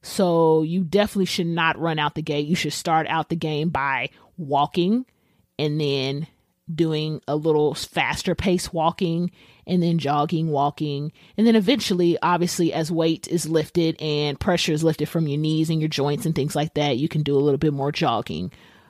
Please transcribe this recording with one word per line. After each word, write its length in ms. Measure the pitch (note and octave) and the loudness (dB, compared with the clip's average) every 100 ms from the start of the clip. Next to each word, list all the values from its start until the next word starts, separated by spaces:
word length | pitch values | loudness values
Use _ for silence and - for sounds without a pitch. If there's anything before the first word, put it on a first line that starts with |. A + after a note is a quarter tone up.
So 600 | - - F#3 E3+ D#3+ D#3+ | -10 0 2 4 4 4
you 220 | D#3+ F3 | 2 -2
definitely 420 | F3 F#3+ G#3 G3+ F3+ | 0 0 0 0 -2
should 220 | - E3+ | 0 -2
not 320 | E3+ E3 D3+ | 0 0 0
run 180 | E3 D#3 | -2 0
out 160 | D3 | -2
the 80 | D#3 | -4
gate. 240 | D#3 D3 D3 | -4 -4 -2
You 100 | F3 | -2
should 180 | D3+ | -2
start 340 | - - D#3+ D#3 | -6 0 0 0
out 220 | E3 - | -2 -2
the 60 | E3 | -4
game 340 | D#3+ D3+ D#3+ | -2 -2 -2
by 400 | C#3+ C#3 C3+ B2+ _ _ - | -2 -2 -2 -4 _ _ -14
walking 680 | D3 C#3 D3 - F3 A#3 B3+ _ _ _ _ - | -2 0 2 2 2 0 -2 _ _ _ _ -4
and 240 | D3+ D3+ | -2 0
then 460 | D3 C#3 C3 C#3 D#3+ _ _ _ - | 0 -2 -2 -4 -8 _ _ _ -12
doing 480 | D#3+ E3 D#3 D#3 D#3 - | -2 0 0 -4 -6 -4
a 80 | D3 | -2
little 380 | D#3 D3+ D3+ | 2 2 2
faster 640 | D#3 - - C#3 - - E3+ | 0 -6 -4 -2 -2 -4 -2
pace 360 | G3 F3+ - | 0 0 -2
walking 600 | E3+ D#3+ - F3 E3 F3 _ - _ - | -2 -2 0 -2 -2 -4 _ -20 _ -2
and 160 | F3+ | 0
then 160 | E3+ E3+ | 2 0
jogging, 520 | C#3 D3 D3+ E3 D#3+ | 0 0 0 0 0
walking. 600 | C#3+ C#3+ - D3+ C#3+ D3 - - - | 0 0 -2 -6 -4 -8 -12 -14 2
And 100 | A3+ | 4
then 80 | A3+ | 6
eventually, 640 | F#3+ C4+ - F3+ F3 E3+ | 4 2 2 2 4 4
obviously, 500 | E3+ F3 F3 - E3+ | 2 2 0 2 0
as 200 | D3 D#3 | 0 -2
weight 360 | E3 E3 D#3+ - | 2 2 0 -2
is 220 | F3 D#3 | -2 2
lifted 500 | D#3+ D3 - E3 D#3+ | 0 0 0 0 0
and 400 | D#3 D3 D3 C#3 | -2 -2 -2 -2
pressure 340 | - F3 - | 0 0 2
is 100 | D3+ | 2
lifted 260 | D#3+ D#3 D3+ | 2 0 -2
from 180 | E3+ D#3 | -2 -2
your 120 | D3 | 0
knees 320 | D#3 D#3 D#3+ | 0 0 0
and 80 | D#3+ | 0
your 100 | D#3 | -2
joints 380 | D#3 C#3 C#3+ - | 0 -2 0 -2
and 80 | D#3 | -2
things 200 | C#3+ D3 | -2 -2
like 200 | D#3 - | -2 -2
that, 220 | C#3+ B2 | 0 0
you 100 | D#3 | -2
can 160 | D#3 | -2
do 120 | C#3+ C#3+ | 2 2
a 60 | |
little 160 | D3 C3+ | 4 2
bit 160 | D#3 | 0
more 180 | C#3 C#3 | 0 -4
jogging. 600 | D3 D3+ A2+ - D#2+ F2+ - - - | -2 0 -2 -4 -8 -8 -12 -20 -20